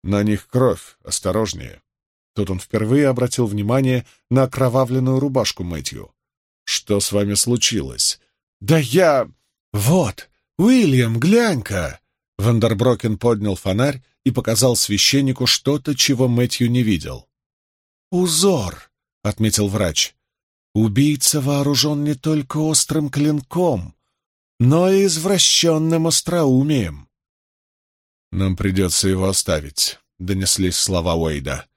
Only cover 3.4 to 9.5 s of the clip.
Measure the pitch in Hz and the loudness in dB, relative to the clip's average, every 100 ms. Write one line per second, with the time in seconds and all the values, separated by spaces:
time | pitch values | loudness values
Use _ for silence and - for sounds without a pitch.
3.4 | 117 104 104 127 131 127 - _ _ 127 | -2 -2 -2 0 0 0 -4 _ _ 0
4.4 | 131 - 127 123 127 127 127 131 143 131 | 0 0 0 2 0 0 0 0 0 0
5.4 | 107 - 90 80 67 57 50 _ _ _ | -2 -4 -8 -8 -10 -12 -18 _ _ _
6.4 | _ _ - - - 101 - 101 101 101 | _ _ -8 -8 -2 -2 0 0 0 0
7.4 | - 120 - 110 67 58 - - _ _ | 0 -2 -2 -6 -8 -4 -4 -4 _ _
8.4 | _ _ 101 160 127 143 175 139 113 _ | _ _ 0 0 2 2 4 2 -2 _
9.4 | _ | _